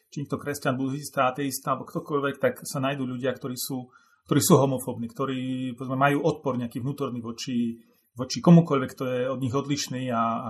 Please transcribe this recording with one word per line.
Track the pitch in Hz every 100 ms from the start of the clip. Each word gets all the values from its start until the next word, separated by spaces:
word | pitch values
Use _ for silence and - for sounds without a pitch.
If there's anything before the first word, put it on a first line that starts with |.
| _
či | - 139
to | 135
kresťan, | 143 139 147
buddhista, | 127 135 143 139 143 127
ateista, | 131 139 131 151 131
alebo | -
ktokoľvek, | 165 - 147 139 135
tak | 127 - -
sa | 143
nájdú | 135 143 127
ľudia, | 127 131 120
ktorí | 131
sú, | 123 - 131 123 _ _ _ -
ktorí | 143
sú | - 143
homofóbni, | 135 127 127 113 117
ktorí, | - 135 131 131 127 131 120
povedzme, | 131 131
majú | 143 143 165
odpor | - 139 120
nejaký | 120 131
vnútorný | 127 143 135 120
voči, | 113 117 - 120 117 113 _ _ _ 117
voči | 131 -
komukoľvek, | 170 170 170 139 127 -
kto | 131
je | 127 131
od | 127
nich | 131
odlišný | 139 135 139 - 127 127
a, | 117
a | 113 117 123